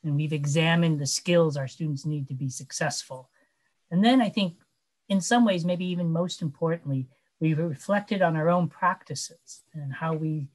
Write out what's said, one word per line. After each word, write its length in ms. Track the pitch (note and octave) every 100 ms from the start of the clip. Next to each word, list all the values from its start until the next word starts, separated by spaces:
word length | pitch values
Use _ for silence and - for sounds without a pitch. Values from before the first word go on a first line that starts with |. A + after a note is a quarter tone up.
And 100 | D#3+
we've 180 | C#3+ D#3
examined 640 | D3+ C#3+ D3+ D#3+ E3+ E3+ D3+
the 60 | C#3
skills 500 | - - F3 D#3+ C#3+
our 100 | C3+
students 380 | - D#3+ C#3
need 240 | D3+ D3+ C3+
to 60 |
be 160 | C3+ C3+
successful. 800 | - C#3 - D#3 - - B2+ C3 _ _ _ _ _ _
And 140 | F3
then 160 | A3 C4
I 80 | G#3+
think 280 | - F#3+ E3 _ _ _ _ _
in 120 | G3
some 240 | F3 A#3+
ways, 200 | A3+ F#3
maybe 220 | E3+ F3 F3+
even 260 | F3 E3+
most 300 | E3 F3 -
importantly, 640 | D#3+ C#3 E3 E3+ D3 C3+ C3 _ _ _
we've 180 | D#3+ D3+
reflected 640 | E3+ C#3 - G3+ G3+ G3
on 140 | F3 D#3+
our 140 | D#3+
own 180 | F3 E3+
practices 960 | - F3+ - - C#3 - - - - _
and 200 | D#3+ C#3
how 200 | C3+ D#3+
we 360 | D#3+ D#3 D#3 C#3